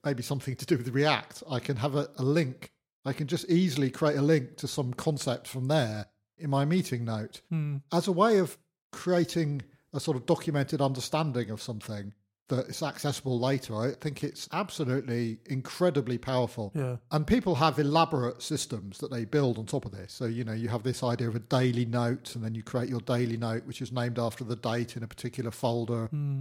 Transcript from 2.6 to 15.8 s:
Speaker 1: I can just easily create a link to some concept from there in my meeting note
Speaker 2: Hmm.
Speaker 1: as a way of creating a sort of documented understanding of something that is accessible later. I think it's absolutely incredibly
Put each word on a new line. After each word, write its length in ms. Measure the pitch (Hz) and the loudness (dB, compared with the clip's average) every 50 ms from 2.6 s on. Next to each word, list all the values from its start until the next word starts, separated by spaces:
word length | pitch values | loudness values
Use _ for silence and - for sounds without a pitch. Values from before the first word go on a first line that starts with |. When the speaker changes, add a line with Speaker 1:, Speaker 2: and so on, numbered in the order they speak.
| - - _ _ _ _ _ _ _ | -14 -20 _ _ _ _ _ _ _
Speaker 1:
I 60 | - 135 | -4 -2
can 120 | - 151 | -2 -2
just 220 | 127 175 - - - | -2 -2 -4 2 4
easily 420 | 165 175 190 170 127 147 139 131 | 4 6 6 4 4 2 2 0
create 260 | - - 160 147 147 | 2 2 2 2 4
a 60 | 139 | 4
link 340 | 143 151 160 147 127 - - - | 4 6 4 4 2 -2 -8 -8
to 100 | - - | -8 -4
some 240 | - 156 131 123 | -4 -2 -2 -2
concept 540 | 123 - - 160 147 135 - 135 120 - - - | -4 -2 -2 -2 -2 0 0 -2 -2 -2 -4 -8
from 200 | - 131 127 135 | -6 -4 0 2
there 380 | 156 156 123 110 107 107 101 - _ _ _ _ _ | 4 4 2 2 -2 -6 -8 -10 _ _ _ _ _
in 140 | - 165 143 | -8 -2 0
my 140 | 139 139 143 | 2 2 4
meeting 380 | 151 175 185 - - 131 120 117 | 4 2 2 2 0 -2 -2 -2
note 340 | 113 110 107 110 - - - - _ | -2 -2 -4 -4 -8 -10 -16 -8 _
Speaker 2:
Hmm. 280 | 165 160 151 147 143 139 - _ | -4 -2 -2 -2 -4 -6 -4 _
Speaker 1:
as 140 | 165 175 - 208 | 0 2 2 2
a 40 | |
way 260 | 180 175 208 233 220 196 | 4 4 6 6 6 6
of 200 | 175 - - - _ _ _ _ _ _ | 4 2 -2 -10 _ _ _ _ _ _
creating 720 | - - - 180 180 175 165 - - 170 160 147 147 135 - - _ _ _ _ | -14 -4 0 2 4 4 4 2 2 0 0 0 -2 -4 -6 -10 _ _ _ _
a 80 | - 135 | -8 -4
sort 160 | - 165 143 | -2 0 -2
of 100 | 127 - | 0 2
documented 540 | - 170 - - 165 147 143 135 - 160 135 | 2 2 2 2 0 0 0 0 0 0 2
understanding 720 | 139 131 135 131 - - - 151 160 147 120 123 117 104 | 2 0 0 -2 -4 -2 0 0 0 0 0 -2 -2 -4
of 120 | 110 104 | -6 -8
something 500 | - - 113 104 - - 107 104 101 101 - _ _ _ _ _ _ - | -8 -8 -8 -8 -8 -8 -8 -8 -8 -10 -14 _ _ _ _ _ _ -2
that 180 | 139 127 131 | -2 -2 -2
is 160 | - - - | -4 -6 -4
accessible 560 | 156 143 - - - 147 - - - 135 123 117 | -4 -4 -4 -2 -2 -2 -2 -2 -2 0 0 2
later. 380 | 123 131 139 131 - - 110 | 2 2 2 0 -2 -4 -2
I 160 | 107 117 139 | -2 0 -2
think 320 | 123 - - 151 139 - 147 | -2 -4 -6 -8 -4 -4 -6
it's 240 | - - - - - | -6 -6 -10 -10 -4
absolutely 840 | 151 175 202 180 - - 151 123 127 139 - 127 117 120 120 113 113 - _ - | -4 -4 -4 -4 -4 -4 0 0 0 0 0 -2 -2 0 0 -2 -4 -6 _ -6
incredibly 680 | 139 131 127 - - - | -4 -4 -4 -6 -2 2